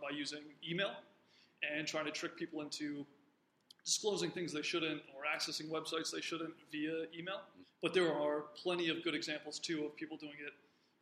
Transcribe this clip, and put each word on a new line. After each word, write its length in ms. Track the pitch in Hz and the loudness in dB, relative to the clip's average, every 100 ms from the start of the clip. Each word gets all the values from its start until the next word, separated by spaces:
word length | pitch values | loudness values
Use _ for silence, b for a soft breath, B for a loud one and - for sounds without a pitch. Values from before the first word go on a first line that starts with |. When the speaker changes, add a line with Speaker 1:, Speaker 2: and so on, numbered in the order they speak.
Speaker 1:
by 140 | 143 147 | -4 -2
using 240 | 139 147 151 139 160 | -2 -4 -10 -10 -2
email 220 | 170 202 - - - b b b b 147 151 | 2 2 0 -14 -20 b b b b -2 0
and 100 | 156 | 0
trying 200 | 156 151 | 0 0
to 60 | |
trick 260 | 147 170 170 | 0 -4 -4
people 240 | 165 160 | -6 -4
into 440 | 147 - 151 143 139 - _ _ _ _ - - | -4 -2 -4 -4 -8 -12 _ _ _ _ -20 -8
disclosing 480 | - - 214 190 170 | 0 2 4 2 0
things 220 | 180 165 | 0 -2
they 80 | 147 | -2
shouldn't 400 | 147 175 160 156 - 135 | 0 2 2 -2 -6 -6
or 80 | 147 160 | -2 0
accessing 340 | 160 151 156 | 0 -2 -2
websites 420 | 156 156 160 160 | -2 0 0 0
they 100 | 165 | -2
shouldn't 320 | 151 165 160 - - | -2 -2 -4 -8 -8
via 340 | 151 151 160 160 170 | -2 0 0 -4 -6
email. 180 | 170 202 | -4 -6
Speaker 2:
Mm-hmm. 260 | - - 180 - | -8 -18 -20 -2
Speaker 1:
But 120 | 165 | 4
there 200 | 185 170 | 6 6
are 320 | 143 147 147 - - | 6 4 4 0 -4
plenty 280 | 185 175 170 | 0 4 4
of 140 | 160 | 2
good 120 | 170 151 | 2 2
examples, 420 | 139 151 151 147 | 2 -2 -2 -4
too, 260 | - 160 151 | 0 0 0
of 100 | - | -4
people 200 | 156 156 | -8 -6
doing 200 | 151 147 147 | -8 -8 -10
it 80 | - - b b b | -10 -20 b b b